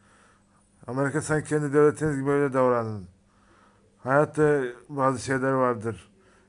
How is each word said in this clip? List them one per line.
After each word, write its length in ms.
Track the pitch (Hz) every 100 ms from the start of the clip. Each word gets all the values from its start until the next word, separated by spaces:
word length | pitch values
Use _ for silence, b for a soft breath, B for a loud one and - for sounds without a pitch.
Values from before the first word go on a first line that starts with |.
| b b b b b b b _ -
Amerika, 340 | 127 139 147
sen 240 | - 156
kendi 280 | - 151 147
devletiniz 440 | 147 147 120 156 139
gibi 140 | 135
öyle 220 | 143 143
davranın. 540 | 131 127 120 113 107 90 _ _ b b b b b b _
Hayatta 640 | 127 139 151 156 151 147 123 120 -
bazı 300 | 143 135 127
şeyler 340 | 113 135 131
vardır. 580 | 135 127 117 113 95 - _ b b